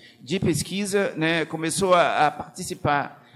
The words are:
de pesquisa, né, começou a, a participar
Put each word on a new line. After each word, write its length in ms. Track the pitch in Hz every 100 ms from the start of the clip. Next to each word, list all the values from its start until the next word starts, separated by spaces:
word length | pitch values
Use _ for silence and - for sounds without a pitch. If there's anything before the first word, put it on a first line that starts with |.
| - _
de 180 | 123 185
pesquisa, 760 | 185 147 - 185 202 202 196 -
né, 300 | 160 165 156
começou 480 | 160 160 151 185
a, 340 | 180 143 107 147
a 40 |
participar 960 | - - - 180 180 147 143 135 - -